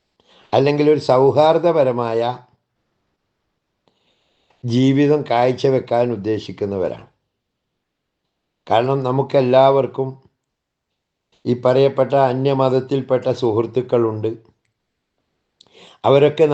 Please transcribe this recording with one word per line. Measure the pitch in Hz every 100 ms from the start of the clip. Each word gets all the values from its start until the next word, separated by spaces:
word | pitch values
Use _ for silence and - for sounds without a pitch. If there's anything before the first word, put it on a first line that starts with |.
| _ _ _ _ _
അല്ലെങ്കിൽ | 113 139 147 151
ഒരു | 151 -
സൗഹാർദ്ദപരമായ | 127 135 123 156 165 170 160 131 120 117 113 117 127 - _ _ _ _ _ _ _ _ _ _ _ _ _ _ _ _ _ _ _ _ _
ജീവിതം | 120 120 131 135 143 151 143
കാഴ്ചവെക്കാൻ | 120 127 123 135 131 - 120 123 113
ഉദ്ദേശിക്കുന്നവരാണ്. | 98 107 - 92 104 98 87 58 - _ _ _ _ _ _ _ _ _ _ _ _ _ _ _ -
കാരണം, | 107 127 139 127
നമുക്കെല്ലാവർക്കും | 135 135 139 127 127 135 139 123 - 135 131 _ _ _ _ _ _ _ _ _ _ _ _ 120
ഈ | 123 127
പറയപ്പെട്ട | 127 139 135 131 139 135
അന്യമതത്തിൽപ്പെട്ട | 127 135 135 131 131 131 139 - 127 127 127
സുഹൃത്തുക്കളുണ്ട്. | 120 107 113 127 107 123 113 107 110 - _ _ _ _ _ _ _ _ _ _ _ _ _ _ - _
അവരൊക്കെ | 113 139 147 147 156